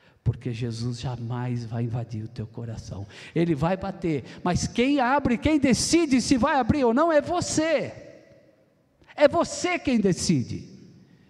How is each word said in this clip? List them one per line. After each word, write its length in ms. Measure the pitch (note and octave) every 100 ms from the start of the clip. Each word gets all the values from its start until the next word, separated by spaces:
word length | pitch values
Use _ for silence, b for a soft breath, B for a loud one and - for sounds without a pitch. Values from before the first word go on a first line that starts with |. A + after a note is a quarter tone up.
| b b
Porque 280 | - A#2+ B2
Jesus 480 | A2 A#2+ A2 A#2+ A#2+
jamais 640 | C3+ A#2+ A#2 B2 B2 A#2+ A2+
vai 180 | A#2
invadir 400 | A#2+ B2 A#2 A2
o 40 | A2
teu 200 | - G#2+
coração. 580 | - A#2 G#2+ - F#2+ G#2 B B E3
Ele 180 | E3+
vai 240 | C#3+ E3 F#3
bater, 460 | G3 F#3+ E3+ C#3+ B B
mas 240 | F3+ F3+ -
quem 320 | - B3+ C#4+
abre, 380 | A#3+ C#4+ C4+ A#3
quem 220 | C#4+ D#4
decide 600 | C4+ G#3 - E4 D#4+ B3+
se 160 | - C4
vai 240 | C#4+ C#4+
abrir 240 | A3+ D4
ou 100 | B3 A#3
não 160 | E4+
é 100 | D4+
você. 840 | C#4+ F4 - - D#4+ C#4+ C#3 - - - - - _ _ _ _ _ _ B -
É 120 | C#4+
você 500 | E4 C#4+ - - F4
quem 200 | - A#3
decide. 680 | G3 E3 - D3 - G2+ - - - - b b